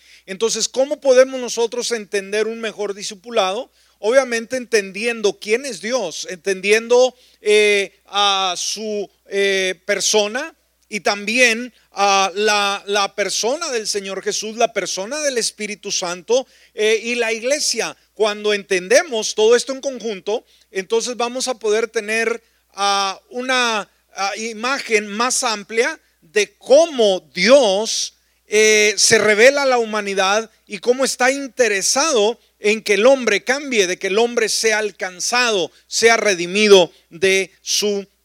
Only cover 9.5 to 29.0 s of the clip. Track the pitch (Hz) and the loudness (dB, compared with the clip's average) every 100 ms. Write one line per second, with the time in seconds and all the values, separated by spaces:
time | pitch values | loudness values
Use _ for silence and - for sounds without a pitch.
9.5 | 190 185 185 - 196 - 214 208 240 320 | 0 -2 -4 -4 -2 0 0 0 -4 -8
10.5 | - _ _ - 214 220 202 202 240 247 | -12 _ _ -12 -6 -2 -2 -2 2 2
11.5 | 220 247 _ _ - 202 196 190 180 214 | 2 -6 _ _ -2 2 2 2 0 0
12.5 | 208 202 196 196 208 202 - 190 - 214 | 0 0 -4 -4 -4 -4 -4 -4 -4 -4
13.5 | 302 330 240 208 208 196 190 208 190 214 | -4 -4 -6 -6 -6 -8 -8 -6 -6 -6
14.5 | 220 226 208 175 - 202 294 294 247 - | -2 -2 -2 -6 -6 -8 -6 -4 -4 -4
15.5 | - 208 208 202 - 170 180 170 247 247 | -6 -10 -10 -8 -6 -6 -6 -2 -2 -2
16.5 | _ _ - 214 220 233 240 226 226 240 | _ _ -2 0 0 -2 -2 -2 -2 -2
17.5 | 294 - 233 170 160 _ - 208 208 208 | -2 -2 -4 -6 -8 _ -2 -2 0 -2
18.5 | 208 196 185 185 262 349 226 214 - 220 | -2 -2 -4 2 2 2 -4 -4 2 4
19.5 | 240 254 269 277 254 220 190 196 220 - | 4 0 -8 -8 -8 -8 -8 -6 -6 -8
20.5 | _ _ 190 185 226 220 240 240 254 254 | _ _ -10 -4 -4 -4 -4 -6 -4 -6
21.5 | 240 220 214 226 226 208 220 226 233 _ | -4 -2 -2 -2 -4 -4 -2 -2 -4 _
22.5 | _ _ - 202 196 196 185 _ 247 254 | _ _ -4 0 0 -2 -6 _ -8 -2
23.5 | 254 240 214 180 _ _ - 196 202 226 | 0 0 -2 -6 _ _ -6 -6 -4 -8
24.5 | 214 240 269 - 214 208 202 254 - 254 | -6 -6 -4 -2 -2 -2 -4 -2 -2 -2
25.5 | 208 202 226 269 320 _ _ 165 208 202 | -4 -6 -2 -2 -4 _ _ _ -2 -2
26.5 | _ - 269 339 269 214 185 156 180 190 | _ 4 6 4 2 2 2 -4 0 6
27.5 | 277 226 190 220 - - _ _ _ - | 6 6 0 -2 -6 -8 _ _ _ -2
28.5 | 214 214 214 214 196 | 2 4 4 2 2